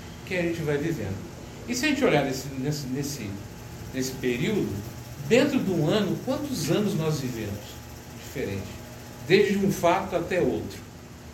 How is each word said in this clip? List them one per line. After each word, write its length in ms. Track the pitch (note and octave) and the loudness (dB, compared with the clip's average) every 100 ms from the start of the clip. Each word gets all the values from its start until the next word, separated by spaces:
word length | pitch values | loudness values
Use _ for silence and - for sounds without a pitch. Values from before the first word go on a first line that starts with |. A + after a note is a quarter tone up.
| - - - | -12 -12 -4
que 80 | |
a 80 | F#3 | 0
gente 200 | E3+ E3 | 0 0
vai 160 | D3+ C#3+ | 0 0
vivendo. 400 | E3 C#3 G2+ G2+ - - - - - | 0 -2 -4 -6 -8 -12 -14 -12 -6
E 80 | B3 | 0
se 120 | D#4 | 2
a 20 | |
gente 160 | C#4 A#3 | 4 4
olhar 180 | D3+ | 4
nesse, 240 | C3+ B2+ - C3 | 4 -2 -4 -4
nesse, 280 | C#3+ - B2+ | -2 -2 -2
nesse, 420 | C3+ C#3 - G2+ G2+ - - - - - | -2 -2 -4 -6 -8 -10 -12 -14 -12 -6
nesse 180 | C3+ C3 | -4 -4
período, 600 | - B2+ B2 F#3 G#3 - G2 - - - - - | 0 0 2 2 2 0 -2 -6 -10 -12 -8 4
dentro 320 | A#3+ D4 C4 | 6 6 4
de 100 | F3+ | 2
um 160 | E3+ D#3 | 4 4
ano, 320 | G#3 F3+ D#3+ | 4 2 0
quantos 480 | - D4 C#4+ B3 C#3+ | 0 -2 -2 -2 2
anos 240 | F#3+ G3+ D#3 | 2 2 2
nós 240 | D#3 C#3 | 2 0
vivemos 400 | B2+ A2+ G2 G2 - - - - - - | -2 -4 -4 -6 -8 -14 -14 -16 -16 -14
diferente? 400 | - C#3 G#2 G2 G2 - - - - - B2+ | -10 -6 -4 -4 -6 -10 -12 -14 -14 -10 6
Desde 300 | G3 G3 G3 | 6 8 4
um 120 | G3 | 2
fato 460 | - E3+ F#3+ F#3+ E3+ | 4 4 4 2 -2
até 240 | D#3 F3+ | 0 2
outro, 400 | C3+ A2 - - - - - - - | 2 2 -4 -10 -14 -16 -16 -16 -16